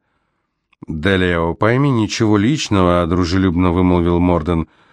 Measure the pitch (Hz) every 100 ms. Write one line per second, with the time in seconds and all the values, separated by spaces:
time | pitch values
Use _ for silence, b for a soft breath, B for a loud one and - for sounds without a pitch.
0 | _ _ _ _ _ _ _ _ - 80
1 | 80 95 90 87 85 80 107 123 143 123
2 | 104 - 110 104 104 151 - 101 90 87
3 | 87 87 87 92 95 85 90 85 90 90
4 | 85 87 90 87 80 85 78 b b